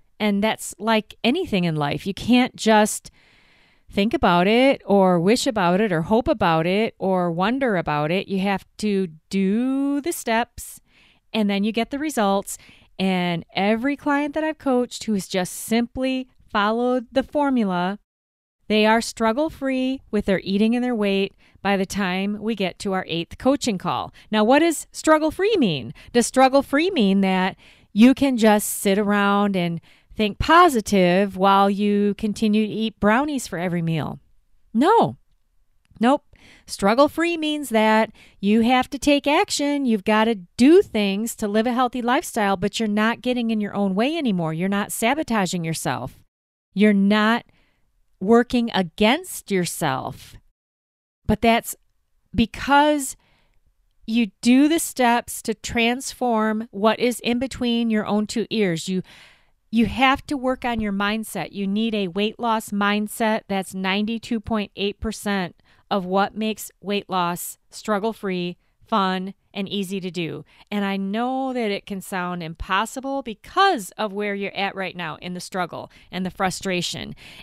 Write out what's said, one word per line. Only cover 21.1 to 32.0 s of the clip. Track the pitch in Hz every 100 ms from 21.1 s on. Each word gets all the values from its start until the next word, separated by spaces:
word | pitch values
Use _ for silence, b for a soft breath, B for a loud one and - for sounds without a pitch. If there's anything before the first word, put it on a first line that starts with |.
| 196 196 - b b
by | 190 196
the | 190
time | 196 190 185 202 208
we | 214 214
get | 185 -
to | 202
our | 185 -
eighth | 165 170 -
coaching | 262 285 - 185
call. | 175 123 82 - b
Now, | 214
what | 214 277
does | 339 302 -
struggle-free | - - 311 311 - 403 427
mean? | 220 147 110 - B
Does | 240 226
struggle-free | 254 262 269 - 277 349
mean | 359 196 196
that | 190 185 190 - b b b
you | 202 240 269
can | 277 247
just | 220 208 -
sit | - 202 196
around | 202 202 202 202 208 190
and | 175 170 b b b -
think | 208 202
positive | - 330 359 247 - 202 175 180 202 185
while | 196 196 196
you | 202 208 202